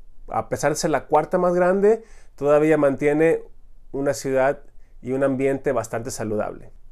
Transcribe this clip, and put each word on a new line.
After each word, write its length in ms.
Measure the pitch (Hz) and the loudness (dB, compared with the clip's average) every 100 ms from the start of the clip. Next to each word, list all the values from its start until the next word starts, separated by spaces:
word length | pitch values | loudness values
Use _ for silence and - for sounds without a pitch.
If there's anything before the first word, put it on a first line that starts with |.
| - - - | -18 -16 -8
a 220 | 110 - | -6 -4
pesar 220 | 123 143 | -2 0
de 60 | 151 | 0
ser 120 | 170 | 0
la 160 | 135 - | -2 2
cuarta 320 | 151 156 185 | 0 2 0
más 160 | 180 | 2
grande, 500 | 175 180 196 202 226 - - - - | 2 2 4 4 2 -2 -20 -20 -4
todavía 420 | 143 147 156 151 | 2 4 6 4
mantiene 680 | 143 135 143 151 165 156 - - - - - | 4 2 2 4 2 2 -4 -16 -20 -20 -12
una 240 | 135 143 135 | -4 -4 -4
ciudad 480 | 139 131 131 143 - - - - | -2 0 0 0 -8 -20 -20 -14
y 80 | 120 | -6
un 120 | 131 | -2
ambiente 480 | 139 131 139 139 147 | 0 0 0 0 -2
bastante 380 | 123 110 117 113 | -2 -4 -6 -8
saludable. 640 | - 110 107 92 87 - - - | -8 -4 -4 -4 -8 -16 -20 -20